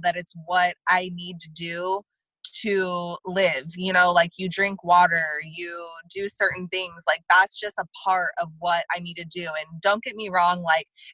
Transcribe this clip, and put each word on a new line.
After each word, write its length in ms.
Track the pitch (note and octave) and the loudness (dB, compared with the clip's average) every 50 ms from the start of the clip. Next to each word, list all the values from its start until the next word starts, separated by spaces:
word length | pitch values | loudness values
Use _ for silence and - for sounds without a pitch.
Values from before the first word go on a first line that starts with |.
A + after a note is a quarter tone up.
| E3+ | 0
that 120 | F3 E3+ | 0 -2
it's 180 | F3+ E3+ - - E3 D#3+ | -2 -6 -12 -14 -14 -4
what 300 | E3 F3+ F3+ F3+ F3 F3 _ - | 0 2 2 2 2 0 _ 0
I 220 | - F3+ F#3 F#3 F#3 F3 | 2 2 2 0 -2 -8
need 240 | F3 F3 F3+ F#3 E3 | -10 -12 -14 -14 -16
to 100 | E3 D#3+ | -16 -16
do 540 | D#3 D#3+ E3+ E3+ E3+ F3 F3+ F#3 F#3+ G3+ G#3 _ _ _ _ _ _ _ - - - - - | -12 -10 -8 -8 -6 -4 -4 -2 -2 -4 -6 _ _ _ _ _ _ _ -18 -16 -12 -6 -2
to 540 | G#3+ G3+ F#3+ F#3 F3+ F3+ F3 F3 F3 E3+ - - | 0 0 0 0 0 -2 -4 -4 -6 -8 -10 -8
live. 400 | F#3 F3+ G3 F#3+ E3+ D3 C3 C#3 E3 E3 | -4 0 2 2 2 2 -2 -8 -10 -10
You 180 | F3 F#3 F#3+ F#3 | -6 -2 2 4
know, 180 | F3+ F3+ F3+ | 6 6 6
like, 200 | F3 F3 E3+ E3+ - | 6 6 4 2 0
you 120 | - F#3 F#3 | -6 -6 -4
drink 340 | - G3 G3 G3 G3 F#3 - | -2 0 0 -2 -2 -2 2
water, 580 | F3 F3 F3 F3+ E3+ E3+ E3 D#3+ D#3 D3+ D3+ D#3+ | 6 6 8 8 6 4 0 -2 -2 -6 -8 -10
you 440 | D#3+ D#3+ F3 F3 F3 E3+ E3+ E3+ E3+ E3 E3 - E3+ - | -12 -12 -12 -10 -10 -10 -10 -12 -12 -16 -18 -18 -12 -8
do 140 | F#3+ G3 | -6 -6
certain 400 | G3+ - - G3+ F#3 - F3+ F#3 | -6 -2 -2 -2 0 -2 -4 -8
things. 360 | E3+ F#3 F#3 F#3 F3 E3+ E3+ - | -6 -6 -6 -6 -8 -12 -6 -2
Like, 140 | E3 D#3 E3 _ - | -2 -2 0 _ 6
that's 300 | F3 F#3 G3 - - - | 6 6 6 4 0 -8
just 160 | G#3+ G#3 - - | -10 -8 -6 -8
a 60 | F3+ - - - - | -10 -10 -10 -4 0
part 300 | G3 F#3 F#3 F3 D#3+ - - | 0 2 2 0 -2 -4 -6
of 100 | E3+ E3 D#3 D#3+ | -6 -8 -8 -4
what 240 | E3+ F3 E3+ - - - - | -2 0 0 0 0 -2 -6
I 40 | F3+ | -6
need 160 | F3 F3 E3+ | -6 -8 -10
to 100 | F3 E3 | -10 -12
do. 200 | D#3+ - F3+ F3 | -10 -10 -8 -8
And 360 | E3 D#3 D#3 D#3 D#3+ E3 D#3+ | -6 -6 -8 -8 -10 -6 0
don't 220 | - G3 G#3 A3+ - | 2 2 2 2 -2
get 120 | B3+ G#3 | -6 -8
me 140 | G#3+ G#3+ G3 | -8 -6 0
wrong, 320 | F3+ F3+ F3 F3 F3+ F3+ | 2 4 4 4 4 2
like, 260 | E3+ E3 D#3+ E3 D3+ _ _ _ - - | 2 2 2 2 0 _ _ _ -20 -6